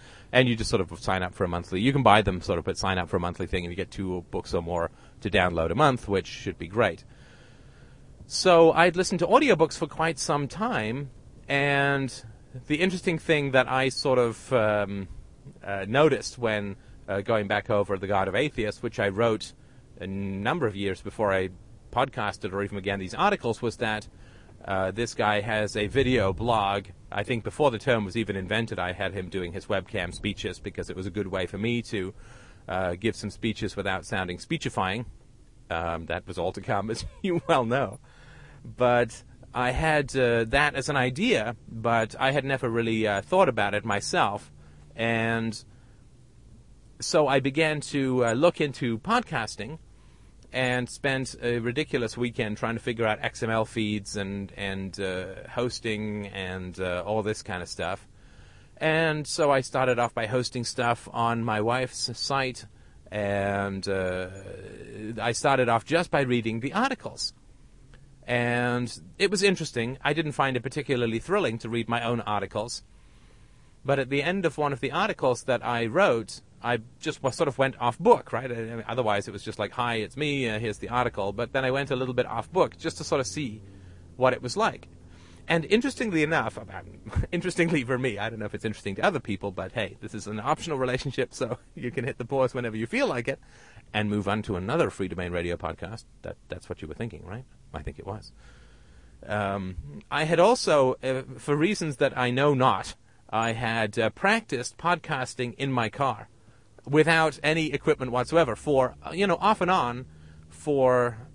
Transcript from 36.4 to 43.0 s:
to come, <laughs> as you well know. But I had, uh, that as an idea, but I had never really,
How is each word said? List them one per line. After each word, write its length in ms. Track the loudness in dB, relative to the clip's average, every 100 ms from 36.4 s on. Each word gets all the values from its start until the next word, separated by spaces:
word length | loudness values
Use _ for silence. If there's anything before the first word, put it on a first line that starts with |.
| -4
to 80 | -4
come, 300 | -2 -2 -2
<laughs> 0 |
as 140 | -6 -8 -6
you 180 | -2 -2 2
well 180 | 2
know. 340 | 4 0 0 -6 -18 -20 -20 -20 -20 -20
But 580 | -18 2 4 4 2 -2 -18 -20 -12
I 160 | -4 -2
had, 460 | 0 2 2 0 2
uh, 280 | 4 4
that 300 | 2 4 2
as 140 | 0 -2
an 80 | 2
idea, 600 | 0 0 2 2 0 -6 -12
but 460 | -4 2 2 2 0
I 140 | 0
had 120 | 2
never 240 | 0 -2 0
really, 380 | 0 0 2